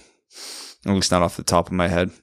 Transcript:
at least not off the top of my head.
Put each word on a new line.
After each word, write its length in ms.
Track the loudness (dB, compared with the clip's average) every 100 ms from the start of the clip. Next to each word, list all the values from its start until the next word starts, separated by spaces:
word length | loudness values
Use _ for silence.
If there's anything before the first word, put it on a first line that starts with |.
| _ _ _ -20 -18 -16 -18 -8 -2
at 80 |
least 180 | 0 2
not 100 | 2
off 140 | 2 -2
the 60 |
top 240 | 0 2 2
of 60 |
my 140 | 0 0
head. 240 | 0 -2 -4